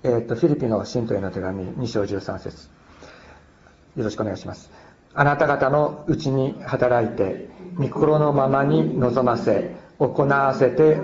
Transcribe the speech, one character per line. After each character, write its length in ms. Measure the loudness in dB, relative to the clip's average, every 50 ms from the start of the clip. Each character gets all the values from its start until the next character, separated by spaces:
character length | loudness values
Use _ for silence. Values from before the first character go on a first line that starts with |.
え 60 | 0 0
ー 180 | 0 0 -2
と、 80 | -4 -2
フ 120 | 0 2
ィ 80 | 2 2
リ 20 | 0
ピ 60 | 0
の 180 | -2 -2 -2 -4
信 220 | -2 -4 -4 -2
徒 80 | -2 -2
へ 60 | -4
の 100 | -4 -4
手 100 | -6 -6
紙、 240 | -6 -6 -6 -6 -8 -8 -6
二 120 | -6 -6 -4
章 160 | -2 -4 -2
十 160 | -2 -4 -6
三 180 | -6 -8 -10 -8
節。 300 | -10 -12 -14 -14 -20 -20 -20 _ -20 -20 -20 -20 -20 -20 -20 -20 -20 -20 -20 -20 -20 -20 _ _ -20 -20 -20 _ _ _ _
よ 80 | -4 -4
ろ 60 | -4
し 60 | -4
く 60 | -4
お 20 | -4
願 100 | -4 -4
い 20 |
し 100 | -8 -10
ま 80 | -14 -14
す。 160 | -16 -18 -20 -20 -20 -20 -20 -20 _ _ _ 0
「あ 80 | 2
な 140 | 2 2 4
た 100 | 2 2
方 240 | 0 2 2 2 2
の 340 | 2 2 0 0 -2 -6 -4 -4
う 80 | -4
ち 140 | -2 -2 -2
に 300 | 0 0 0 -2 -4 -8 -8
働 420 | -6 -2 0 2 2 4 2 2
い 100 | 0 -2
て、 320 | -2 -2 -2 -2 -8 -12 -16 -18 -18 -18 -12 -4
御 120 | -4 -4 -2
心 300 | 0 2 2 4 4 4
の 140 | 2 2
ま 160 | 2 2 2 2
ま 160 | 2 2 2
に 340 | 2 2 2 2 0 0 0
望 240 | 0 2 2 2
ま 140 | 2 2 0
せ、 400 | 0 0 0 0 0 -2 -4 -10 -14 -20 -20 -2 _
行 280 | -2 0 2 0 2
わ 280 | 2 2 2 2 2 2
せ 160 | 2 2 2
て 300 | 4 6 6 6 6 4